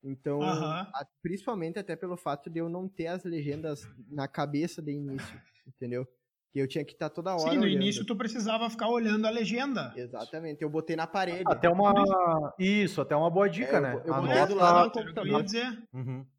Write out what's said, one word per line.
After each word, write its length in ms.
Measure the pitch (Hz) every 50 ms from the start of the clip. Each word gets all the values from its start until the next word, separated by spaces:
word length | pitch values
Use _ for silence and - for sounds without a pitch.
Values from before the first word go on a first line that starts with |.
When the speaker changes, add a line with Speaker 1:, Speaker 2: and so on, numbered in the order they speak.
| -
Speaker 1:
Então, 380 | 135 135 131 _ 151 143 147
Speaker 2:
Aham. 480 | 147 147 160 156 156 156 156 170 190 196 -
Speaker 1:
a-, 100 | 135 147 _ _ _
principalmente 560 | _ 170 180 196 - - 240 196 165 165 175 214
até 180 | 185 - 165
pelo 220 | 160 - 180 180 175
fato 320 | - 156 139 - - 180
de 100 | 165 165
eu 80 | 165 170
não 200 | 170 180 185 190
ter 160 | 190 - 165
as 180 | 165 175 185 175
legendas 640 | 185 165 160 143 143 143 156 160 156 147 143 - - - - - -
na 180 | 143 147 139 139
cabeça 540 | _ - 147 147 143 143 160 175 - -
de 100 | 160 147
início, 480 | 143 147 143 139 135 135 120 - - - - _ _ _ _ 135
entendeu? 400 | - _ 131 120 120 123 131 - _ _ _ _ _ _ _ _
Que 80 | _ 139
eu 80 | 139 135
tinha 160 | - 170 -
que 120 | 190 -
tá 120 | _ 165 151
toda 300 | - - 165 185 190 170
Speaker 2:
Sim, 80 | 156
Speaker 1:
hora 80 | 160 -
Speaker 2:
no 60 | 277
Speaker 1:
olhando. 140 | 220 202 190 196 190
Speaker 2:
início 200 | 202 208 - 214
tu 120 | 208 240
precisava 520 | 196 247 226 226 247 208 220 220 226 233 233
ficar 200 | 226 226 226 220
olhando 380 | 240 240 226 214 208 214 220 220
a 20 |
legenda. 640 | 226 233 226 175 208 240 269 285 269 196 147 123 -
Speaker 1:
Exatamente, 680 | 123 123 120 127 113 113 - - 160 165 160 147 147 160
eu 60 | 151
botei 240 | 147 160 160 165 170
na 100 | 160 160
parede. 380 | 165 - 202 190 180 170 180 185
Speaker 3:
Até 240 | 190 165 - - 170
uma, 240 | 175 185 202 202 202
Speaker 2:
Por 80 | 202 202
isso 500 | 196 190 185 180 170 165 156 151 139 - -
Speaker 3:
isso, 420 | 185 190 202 208 202 180 - -
até 140 | 139 - 151
uma 140 | 147 160 170
boa 180 | 165 190 202 202
dica, 280 | 165 175 254 262 -
Speaker 1:
É, 20 | 180
eu 40 | 139
Speaker 3:
né? 80 | 131 123
Speaker 1:
bo-, 140 | - - 165
eu 60 | 151
Speaker 3:
Anota 120 | 135 135 135 127 127
Speaker 1:
botei 60 | 143 -
do 60 | 208 196
Speaker 2:
É, 40 | 180
Speaker 1:
lado 120 | 196 247 -
Speaker 2:
exato, 140 | - 226 220
Speaker 1:
do 60 | 240
Speaker 2:
era 120 | 214 165
o 20 | 165
que 60 | 226
eu 40 | 202
Speaker 1:
computador. 160 | 143 139 147
Speaker 2:
ia 40 | -
dizer. 440 | 190 208 233 240 254 233 240 - _ -
Speaker 3:
Uhum. 320 | 127 127 127 131 131 135 135 _